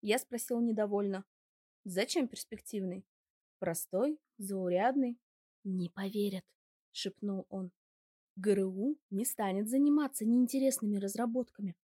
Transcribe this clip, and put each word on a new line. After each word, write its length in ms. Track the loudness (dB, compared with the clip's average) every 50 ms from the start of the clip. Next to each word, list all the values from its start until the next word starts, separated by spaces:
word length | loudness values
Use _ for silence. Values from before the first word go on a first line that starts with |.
| 0
Я 160 | 0 0 0
спросил 420 | 0 _ -8 -8 -4 -2 0 0
недовольно: 640 | 2 0 2 0 0 0 2 0 0 0 -2 -4 -6 _ _ _ _ _ _ _ _ _ _ _ _
«Зачем 440 | -6 -2 -2 -2 0 0 0 0 -2
перспективный? 760 | -4 -10 -12 _ -14 -14 -14 -8 -6 -4 -4 -4 -6 -8 -12 _ _ _ _ _ _ _ _ _ _ _
Простой, 600 | -2 -2 -2 -2 -6 -2 0 0 2 2 0 -2 _ _ _ _
заурядный». 800 | -8 -6 -4 -2 0 2 2 4 4 4 4 2 0 0 -2 _ _ _ _ _ _ _ _ _ _
«Не 240 | -4 -2 -2 -2 -4
поверят», 560 | _ -6 -6 -4 -2 0 0 0 -2 -6 -10 _ _ _ _ _ _ _ _ _ _
шепнул 540 | -8 -8 -8 -8 _ -6 -4 -4 -4 -6 _
он. 220 | -8 -8 -8 -8 _ _ _ _ _ _ _ _ _ _ _ _ _
«Г 160 | -4 2 2 2
Р 140 | 4 2
У 300 | 0 0 -2 -2 -2 -2 -2 _ _
не 140 | -4 -2 -2
станет 440 | -2 -2 -2 -2 0 0 0 -2 2
заниматься 560 | 4 4 6 6 6 4 4 0 -2 -2 2
неинтересными 720 | 4 6 6 4 4 2 2 2 2 2 2 -2 0 0
разработками. 800 | 0 -2 -2 -2 -2 -2 0 0 -2 -4 -4 _ -8 -8 -8 -8 _ _